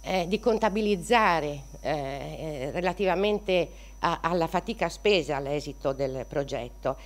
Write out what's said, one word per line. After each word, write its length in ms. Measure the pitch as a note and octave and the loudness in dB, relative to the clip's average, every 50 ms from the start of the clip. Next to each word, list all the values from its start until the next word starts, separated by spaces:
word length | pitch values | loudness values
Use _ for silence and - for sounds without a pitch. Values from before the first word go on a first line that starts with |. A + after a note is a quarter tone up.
eh, 260 | - - F#3 F#3+ F3 E3 | -6 -2 -2 0 0 0
di 120 | G3 G#3+ | 0 0
contabilizzare, 1200 | - B3 A3 G#3 A3 G#3+ F#3+ A3 G#3+ G#3 G#3 F3 D#3 C#3+ A#3+ A#3 A3 F#3+ F3 D#3+ D3+ D3 D3 C#3+ - - - - | 2 2 2 4 2 2 2 2 2 2 2 0 2 4 4 6 6 6 4 4 2 -2 -4 -6 -10 -14 -14 -8
eh, 120 | - B2+ | -4 -2
eh, 800 | D3+ D3 C#3 C3+ C#3 C#3 C3+ D3+ D#3 - D3 D#3+ D3+ C#3 B2+ C#3+ | -2 -2 -2 -4 -6 -8 -8 -8 -8 -8 -8 -8 -6 -6 -6 -4
relativamente 1000 | A#2+ F3 F3 F#3 F3 F3+ G3+ F#3 F3 F3+ G3+ G#3+ G#3 G3+ - - F#3 F3+ E3 - - - - - - - | -2 -2 0 0 0 2 2 2 2 4 2 2 2 0 0 2 2 2 2 0 -4 -12 -18 -18 -6 -2
a, 200 | - E3+ E3+ - | 0 0 0 0
alla 260 | - E3 F3 F3+ E3 D#3+ | 0 0 2 2 2 2
fatica 420 | - F3+ - - A3+ - F#3 E3+ | 2 0 -2 -2 -2 -2 -2 -2
spesa 480 | - - - G#3 G#3 F3+ C#3+ B2+ D3 C3+ | -2 0 4 4 4 4 4 2 -2 -2
all'esito 560 | C#3+ C3+ D3 D3 C#3 D3 C3+ - - C#3+ C3+ | -2 -2 -2 -2 -4 -6 -8 -4 -2 -2 0
del 320 | C3 C#3+ C3 C3 C3 A#2 - | 0 -2 -2 -2 -4 -8 -4
progetto. 720 | - D3+ C#3+ C3+ C#3+ B2 A#2 B2 - - - C3+ C3+ - - | -2 -2 -2 -2 -4 -6 -6 -8 -10 -4 -4 -4 -4 -4 -8